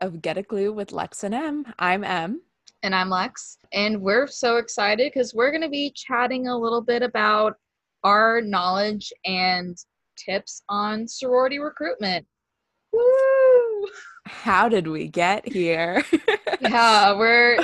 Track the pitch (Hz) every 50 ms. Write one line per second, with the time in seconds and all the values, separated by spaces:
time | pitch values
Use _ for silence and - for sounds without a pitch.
0 | - 190 165 170 - 165 156 185 196 - 226 196 196 208 214 208 202 - - 170
1 | 165 170 - - - 196 214 247 320 311 285 196 185 - - - 175 180 180 196
2 | 202 - 185 175 160 175 240 339 - _ _ _ _ _ _ _ - 196 190 185
3 | 185 185 185 180 190 262 - - - - - _ _ - - 202 202 214 214 202
4 | 190 196 202 240 285 285 - - - 240 233 233 233 - - - 208 202 214 220
5 | 254 294 - 269 247 214 - 220 240 277 294 320 330 311 285 285 285 285 - -
6 | - - 262 240 247 240 254 254 254 247 247 240 233 226 226 233 226 240 240 240
7 | 247 240 233 220 214 214 214 214 214 214 208 _ _ _ _ _ _ _ _ _
8 | - 196 202 208 220 226 226 233 226 208 202 185 180 180 185 196 202 214 214 208
9 | - - - - - 180 190 185 185 185 180 180 180 180 175 - - _ _ _
10 | _ _ _ - - - 185 202 - - - - - - 202 208 208 208 214 214
11 | 226 226 - - 262 254 247 247 262 262 285 285 294 302 - - 294 330 - -
12 | 208 190 180 165 156 _ _ _ _ _ _ _ _ _ _ _ _ _ - 453
13 | 480 494 523 539 539 539 539 539 523 523 508 494 480 466 440 415 403 392 - -
14 | - - - - - - - - - 226 196 185 214 233 226 196 165 160 156 156
15 | 165 156 156 175 170 180 196 214 - - - 190 175 165 165 160 170 170 180 247
16 | 294 - - - - - 415 - - - - - 262 233 220 233 233 226 220 208
17 | 202 202 202 196 226 226 233 240 240 240 240 220